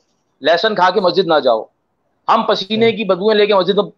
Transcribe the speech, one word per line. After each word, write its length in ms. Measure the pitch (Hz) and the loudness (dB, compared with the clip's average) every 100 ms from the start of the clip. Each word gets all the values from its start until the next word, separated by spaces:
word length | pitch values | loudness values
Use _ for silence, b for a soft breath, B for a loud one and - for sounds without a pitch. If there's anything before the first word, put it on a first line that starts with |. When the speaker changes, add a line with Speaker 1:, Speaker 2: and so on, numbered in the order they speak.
| _ _ _ _ | _ _ _ _
Speaker 1:
लहसुन 320 | 139 170 220 | 0 0 0
खा 160 | 196 180 | 0 0
के 100 | 185 | 2
मस्जिद 260 | 185 170 170 | 0 0 0
ना 140 | 156 | 0
जाओ। 280 | 127 113 - _ _ _ _ _ - | 2 0 -4 _ _ _ _ _ -2
हम 160 | 220 226 | 0 0
पसीने 380 | 202 - 220 226 | -4 -4 0 0
Speaker 2:
सही। 100 | 202 | 0
Speaker 1:
की 80 | |
बदबुएं 300 | 214 185 208 214 | -4 -2 0 0
लेके 180 | 208 | 2
मस्जिद 240 | 202 180 196 202 | 0 0 -2 -4